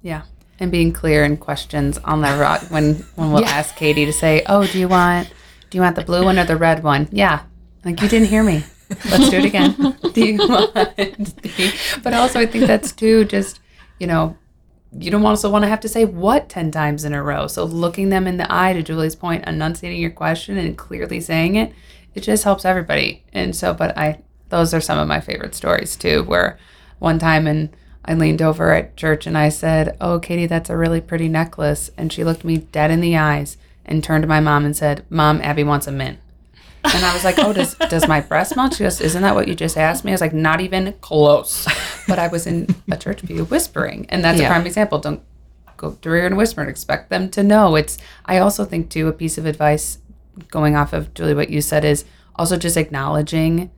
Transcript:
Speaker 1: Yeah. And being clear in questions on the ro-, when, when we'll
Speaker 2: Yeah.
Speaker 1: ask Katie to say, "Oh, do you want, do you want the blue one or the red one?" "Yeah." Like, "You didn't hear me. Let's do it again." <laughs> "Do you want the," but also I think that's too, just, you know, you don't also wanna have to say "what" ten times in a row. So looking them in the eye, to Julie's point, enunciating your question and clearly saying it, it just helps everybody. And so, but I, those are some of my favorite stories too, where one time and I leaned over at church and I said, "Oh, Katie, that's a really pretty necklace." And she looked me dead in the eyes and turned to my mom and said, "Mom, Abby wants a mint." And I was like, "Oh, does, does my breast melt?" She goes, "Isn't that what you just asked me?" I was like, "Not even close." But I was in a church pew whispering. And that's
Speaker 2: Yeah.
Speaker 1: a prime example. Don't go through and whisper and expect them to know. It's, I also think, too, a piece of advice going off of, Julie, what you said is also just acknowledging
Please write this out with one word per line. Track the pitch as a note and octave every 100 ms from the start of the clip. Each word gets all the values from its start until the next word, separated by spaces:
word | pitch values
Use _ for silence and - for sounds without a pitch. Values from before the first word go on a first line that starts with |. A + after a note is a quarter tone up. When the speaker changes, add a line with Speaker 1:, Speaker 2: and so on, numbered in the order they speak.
Speaker 1:
Yeah. | F#3 D#3 - - _ _
And | F#3
being | F3 E3
clear | E3 D#3+ D3+
in | D3 D3
questions | - C#3+ - D3+ C#3+ D3
on | - D#3
the | D3
ro-, | C#3 C#3+ - -
when, | D#3+ D3+ D3+ - -
when | D#3+
we'll | D3
Speaker 2:
Yeah. | A#3
Speaker 1:
ask | C#3+ D3+ -
Katie | D#3 D3+ D3
to |
say, | D3+ D#3+ D#3 -
"Oh, | G3+ F#3+
do | F#3+
you | F3+
want, | F3+ F3 F3 F3+ - - - _
do | F#3
you |
want | F3+ F3
the |
blue | D#3+ F3
one | F#3+ F#3+
or | E3+
the | D#3+
red | E3 D#3+
one?" | D#3 C#3 D3
"Yeah." | G3+ G3 D3+ - - - -
Like, | F3+ E3+
"You | G#3
didn't | A3+ A3
hear | G#3+
me. | A3 D#3 D3 _ _ F#3+ -
Let's | C#4+ C4
do | F#3
it | C#4
again." | - D4 - C#4 C4
<laughs> | F4
"Do | - A3
you | G#3
want | G#3 B3 G#3
the," | - - - G3 - G3+ - F#3+ - F#3 - - -
but | B3+
also | A#3 B3 B3
I | A3+
think | A#3 B3+
that's | G#3+ -
too, | - A3 A3 G#3
just, | G3+ G3 - _ _ - -
you | F3
know, | E3 D#3+ - _ _ _ _ _ C#3
you | F3
don't | G#3 G#3+
also | G#3 G#3
wanna | G#3 G#3
have | G#3+
to | G#3+
say | A3+ A3
"what" | F3 F#3+ C4+ -
ten | - D#3+
times | D#3 D3+ D3 D3+
in |
a | C#3+
row. | C#3+ C#3+ C#3+
So | -
looking | E3 E3 E3+ E3+ G3
them | F#3+ F#3
in | F3+
the | -
eye, | F3 F#3
to | F#3
Julie's | D#3 D#3+ D#3 D#3
point, | F3 E3 -
enunciating | D#3+ D#3 E3 F3 F3
your | E3
question | E3+ D#3+ E3 - G3
and | E3 -
clearly | - F3+ E3 F3
saying | E3+ D#3+ E3+ G3+
it, | A3+ - - - -
it | -
just | G3+ G#3+
helps | G#3 F#3+ F#3
everybody. | F#3 E3+ D3+ - - _
And | G3 F#3 E3
so, | F3+
but | E3 E3 -
I, | D#3 D#3 - _ -
those | E3+ E3 E3
are |
some | - D3+
of | D3+
my | D3+
favorite | - - - -
stories | - F2 - -
too, | F2 D2+ -
where | F2 F2+ - _ _ - -
one | E3 E3
time | E3 D#3 D#3+
and | D#3 D#3 - _ -
I | - E3
leaned | D#3+ D#3
over | D#3+ D#3+ E3
at | D#3+ - -
church | D#3+ D#3 D#3+
and | D#3+
I | D3+
said, | D#3 E3 D#3+ D#3 -
"Oh, | F3+ E3+
Katie, | F3 F3 E3+
that's | E3+ E3
a | E3
really | E3 E3
pretty | E3 E3+ E3
necklace." | D#3+ E3 - D3+ D3 - -
And | D#3+
she | - E3
looked | E3
me | E3 E3
dead | D#3 D3+ D3+
in | E3
the | E3+ E3
eyes | D3+ D3 C#3+ - _ _ -
and | D#3
turned | - D#3+
to | D3+
my | D#3
mom | D3+ D3 D3
and | D3
said, | D3+ C#3+ -
"Mom, | E3 D3+ D3+
Abby | D3 D3
wants | D3 D3 C#3+
a |
mint." | C#3 C3 - - - - _ - -
And | A4 F3 F3+
I |
was | F3
like, | C4 -
"Oh, | G#3
does, | G3+ - -
does | E4 E3 D4
my | D3+
breast | D3 D#3 F#3 C#4
melt?" | C4
She | -
goes, | G3 F3
"Isn't | D#3 F3
that | G3 G3
what | F#3+
you |
just | F3 D#3+ D#3+
asked | D#3 E3
me?" | -
I | F#3+
was |
like, | E3
"Not | D#3 D#3+ E3
even | F#3 F#3 F#3+ G#3
close." | - D#3 D3 D3 - - - - - - -
But | F3+
I | E3+
was | E3+ E3+
in | E3+ - F3+ -
a | -
church | - G3+
pew | F3+ E3 E3
whispering. | D4 E4+ - - - -
And | F#3
that's | E3+ D#3+
Speaker 2:
Yeah. | C#3
Speaker 1:
a |
prime | E3 F3
example. | F3 G#3+ D3
Don't | D3 D3 - - - _ - -
go | D#2
through | - D#3+ E3+ F3+
and | F#3+
whisper | A3 F#3
and | C#3+
expect | - - - -
them | F#3 F#3
to | -
know. | G3+ G#3 G3+ D#3
It's, | D3+ - - - -
I | F#3
also | G3 G3+ G3+
think, | E3 E3
too, | D#3+ D#3
a |
piece | D#3 E3 D#3+
of | D#3+
advice | D3+ D3+ D3+ - - - - _ - F3
going | E3 D3+ D3
off | D3
of, | - D3+
Julie, | - E3 D3
what | D3
you | D3+
said | D3 D3+ D3+
is | C#3+ - _ _ -
also | E3+ F3+
just | E3+ E3+
acknowledging | D#3 C#3+ C#3 D3+ D3+ D#3+ D#3+ E3 F3+